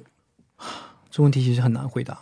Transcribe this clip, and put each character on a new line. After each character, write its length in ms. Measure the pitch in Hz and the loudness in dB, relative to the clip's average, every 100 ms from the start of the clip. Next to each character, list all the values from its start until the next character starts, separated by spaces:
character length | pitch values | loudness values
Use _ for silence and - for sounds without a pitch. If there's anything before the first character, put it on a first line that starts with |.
| - _ _ _ _ _ - - - _ _ | -14 _ _ _ _ _ -16 -16 -18 _ _
这 120 | - | 2
问 100 | 147 | 4
题 100 | 135 | 4
其 120 | 127 | 2
实 80 | 120 | 2
很 100 | 123 | 2
难 160 | 120 135 | 0 -4
回 160 | 123 | -8
答。 140 | - - | -8 -12